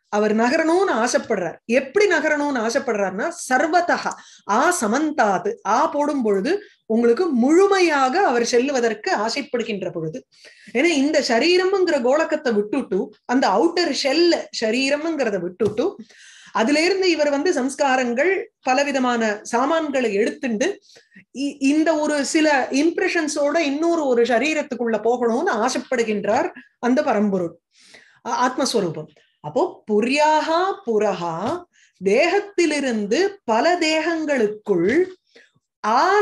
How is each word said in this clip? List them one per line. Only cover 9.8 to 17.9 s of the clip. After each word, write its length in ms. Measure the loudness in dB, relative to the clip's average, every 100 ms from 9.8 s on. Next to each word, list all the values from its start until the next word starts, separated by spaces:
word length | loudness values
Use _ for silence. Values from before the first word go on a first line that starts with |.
| -6
பொழுது. 340 | -6 -8 -10 -16 _ -20 -20 -8
ஏன்னா 120 | 0
இந்த 380 | 2 2 2 0 2
சரீரம்ங்கிற 760 | 2 4 2 2 2 0 0
கோலக்கத்தை 520 | 2 2 0 -2 0
விட்டுட்டு, 600 | -2 -2 -4 -2 -4 -4 -10 _
அந்த 220 | 0 2
அவுட்டர் 440 | 2 2 0 -2
ஷெல் 580 | -2 0 2 2 2 -2 -6 -2
சரீரம்ங்கிறத 720 | 0 0 -2 -2 -2 -2 -2
விட்டுட்டு, 560 | -6 -2 -2 0 -4 -4 -20 -20 -20 -20 -8
அதுல 320 | -2 0 2
இருந்து 260 | 2 0 0
இவர் 200 | 2 0
வந்து 240 | 0 0
சம்ஸ்காரங்கள், 920 | 0 -2 -2 0